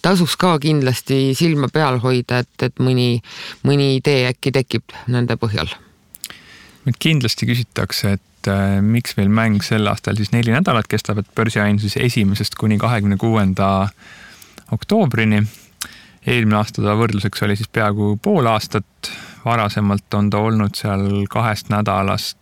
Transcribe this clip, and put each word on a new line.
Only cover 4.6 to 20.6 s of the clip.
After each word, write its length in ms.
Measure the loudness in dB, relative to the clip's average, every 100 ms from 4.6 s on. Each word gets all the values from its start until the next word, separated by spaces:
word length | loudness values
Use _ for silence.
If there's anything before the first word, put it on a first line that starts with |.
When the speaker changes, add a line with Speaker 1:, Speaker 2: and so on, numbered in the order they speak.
| -2 -6 -6 -12 -4
Speaker 1:
nende 320 | -2 0 -2
põhjal. 320 | -2 -2 -4 -8 -18 _ _ -20 -18 -18 -20 -20 -20 -8 -6
Speaker 2:
Nüüd 100 | -2
kindlasti 480 | 0 2 0 -2 -2
küsitakse, 680 | -2 -4 -4 -4 -2 -2 -2
et, 320 | _ _ -2
äh, 300 | 0 0 2
miks 380 | 2 0 -2 0
meil 100 | 2
mäng 320 | 2 2 0 0
sel 240 | 0 0
aastal 260 | -2 -4 -2
siis 140 | 0
neli 220 | 0 2
nädalat 320 | 2 2 0 0
kestab, 300 | -4 -2 -4
et 140 | -4 -2
börsiain 420 | 0 2 2 2
siis 160 | 0 0
esimesest 540 | 0 2 0 0 -4 -2
kuni 220 | 0 2
kahekümne 380 | 2 0 0 0
kuuenda 680 | 2 2 2 2 2 2 0 -6 -20 -20 -20 -20 -20 -20 -8
oktoobrini. 680 | -8 -2 0 2 2 2 2 0 -6 -20 _ -16 -16 -20 -8 -2
Eelmine 300 | 2 2 2
aasta 240 | 0 -2
ta 140 | 0 2
võrdluseks 480 | 0 0 -4 -2
oli 140 | -2 -2
siis 100 | -2
peaaegu 460 | 0 0 0 0 0
pool 260 | 0 2 2
aastat. 600 | 0 0 -6 -6 _ -16 -14 -18 -8
Varasemalt 680 | -2 0 0 0 0 0 _ 0
on 140 | 0
ta 100 | 2
olnud 360 | 2 0